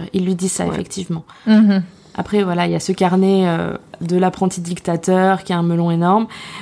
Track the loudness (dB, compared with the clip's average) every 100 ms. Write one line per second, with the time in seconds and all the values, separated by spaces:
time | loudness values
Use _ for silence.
0 | -4 -4 -2 -2 -2 -2 -4 -4 -6 -8
1 | -8 -8 -10 -6 4 6 6 4 -2 -10
2 | -14 -10 -4 0 0 0 0 -2 -2 0
3 | 2 4 4 4 2 0 -4 -8 -14 -10
4 | -2 0 0 0 -2 -2 -8 -8 -4 -4
5 | 0 2 2 0 -2 -2 0 0 0 0
6 | 2 2 0 -8 -16 -16